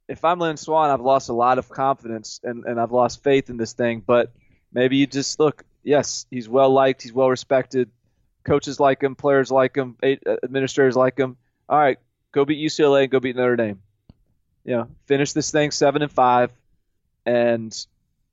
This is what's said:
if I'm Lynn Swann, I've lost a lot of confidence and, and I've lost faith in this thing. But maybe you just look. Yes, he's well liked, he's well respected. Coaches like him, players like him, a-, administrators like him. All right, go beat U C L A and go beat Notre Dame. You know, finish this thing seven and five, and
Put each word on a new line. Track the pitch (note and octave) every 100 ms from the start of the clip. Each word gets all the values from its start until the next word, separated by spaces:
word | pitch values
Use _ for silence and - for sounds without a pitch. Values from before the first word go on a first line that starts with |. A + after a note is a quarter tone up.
| -
if | C3+
I'm | D#3+ F3+
Lynn | E3 D3+
Swann, | - D#3 D3+
I've | C3+
lost | B2+ C3+ C3
a |
lot | A#2 A#2+ B2+
of | -
confidence | - C3+ C3+ A#2 A2+ - -
and, | - A#2
and | - A#2+
I've | A#2+
lost | B2 A#2+ -
faith | C#3+ C#3 -
in | A#2+
this | A2+
thing. | - A#2+ A#2
But | - A#2+ - _ _ _ _
maybe | A#2 C3 C3+
you | C#3
just | C#3 C3 -
look. | D3+ - - _ -
Yes, | C#3+ - - -
he's | B2+ G#2+
well | B2 C3+
liked, | C3+ C3+ C3
he's | B2
well | A#2+ C3
respected. | B2+ - C3+ B2+ C3 B2 _ _ _ _ _
Coaches | - C#3+ C#3+ C3+
like | C#3+ C3+
him, | C#3 C3
players | C#3+ C#3 A#2+
like | C3+ C3 C#3+
him, | B2+ A2+
a-, | C3+ C3+ - A2
administrators | B2 C3+ C3 - C3+ B2
like | B2+ B2
him. | C3 B2 _ _ -
All | D3
right, | D3 - _ _ _
go | D3 C#3
beat | D3
U | D#3
C | -
L | D3 C#3
A |
and | C3+
go | C3
beat | C3 B2
Notre | B2 A#2+
Dame. | A2 G2 _ _ _ _ _ _ _ _
You | - B2
know, | A#2+ -
finish | - C#3 C#3+
this | D#3 -
thing | D#3 D3
seven | - C#3+ C#3+
and | D3
five, | - B2+ B2 B2 _ _ _ _ _ _ _ A#2
and | A#2+ A#2+ A#2 A2+ - - _ _ _ _